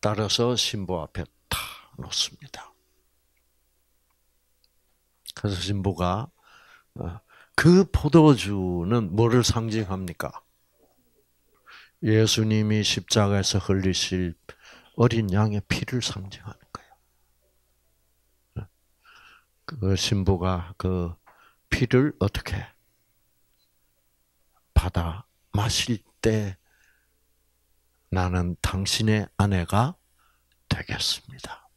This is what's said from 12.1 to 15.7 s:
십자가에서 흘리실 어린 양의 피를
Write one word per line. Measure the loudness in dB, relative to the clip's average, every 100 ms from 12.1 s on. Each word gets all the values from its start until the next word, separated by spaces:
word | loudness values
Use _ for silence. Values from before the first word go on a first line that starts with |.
| 4 4 2 2 2 2 0
십자가에서 | 0 -2 0 2 4 2 0 -2
흘리실 | 0 0 2 0 -2 -2 -4 -6 -18 -20 -20 -20 _ 2
어린 | 2 4 0
양의 | 2 2 0
피를 | -4